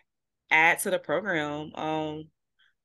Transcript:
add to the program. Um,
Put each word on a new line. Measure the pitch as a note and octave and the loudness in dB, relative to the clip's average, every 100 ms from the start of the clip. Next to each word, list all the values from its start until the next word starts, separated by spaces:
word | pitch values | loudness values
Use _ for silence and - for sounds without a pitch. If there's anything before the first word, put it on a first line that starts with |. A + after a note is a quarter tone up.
| - _ _ _ _ | -20 _ _ _ _
add | D#3 E3 - | 4 4 4
to | G3+ | 0
the | F3+ | -2
program. | - D#3 G3+ E3 D3 D3 D3+ - | 0 -2 0 -2 -2 -4 -8 -6
Um, | D#3 D#3 D#3 D#3 D#3+ _ _ _ _ _ | -4 -2 -4 -8 -12 _ _ _ _ _